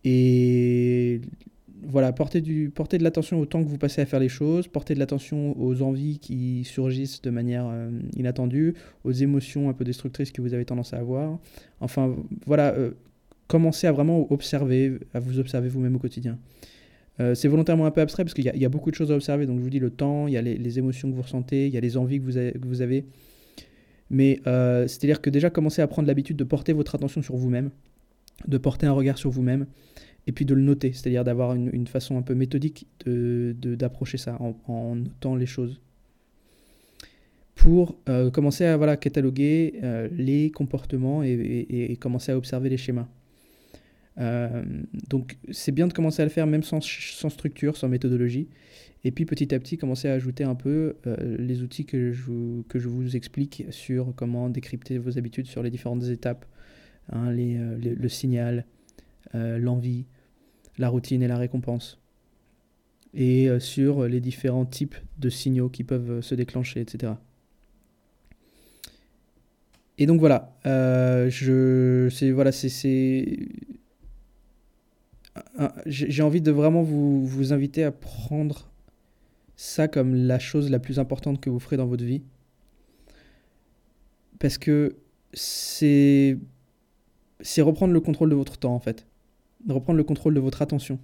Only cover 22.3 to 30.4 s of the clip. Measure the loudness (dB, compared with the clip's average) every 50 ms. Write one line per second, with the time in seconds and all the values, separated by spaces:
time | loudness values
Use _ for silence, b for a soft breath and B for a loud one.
22.3 | -2 -2 -2 -2 -4 -6 -6 -6 -4 -2 0 0 0 -2 -2 B B B B B
23.3 | B B B B B B B B B B B B B B B _ 2 4 6 6
24.3 | 4 2 0 0 2 4 4 4 4 2 2 0 -2 0 2 2 2 2 2 0
25.3 | 2 4 2 2 2 2 0 2 2 2 0 0 2 0 2 2 2 0 0 -2
26.3 | -2 -4 0 0 -2 -2 0 0 0 0 0 -2 -2 -4 -4 -4 -4 -4 -6 -4
27.3 | -4 -2 0 0 0 0 -2 -4 -6 -12 _ _ _ _ _ _ _ _ _ -20
28.3 | _ -12 -6 -2 -2 0 0 0 0 2 2 4 4 4 4 2 0 0 -2 -2
29.3 | 0 0 0 2 2 0 -2 -4 B B B B B B B B B B B -8
30.3 | -4 -2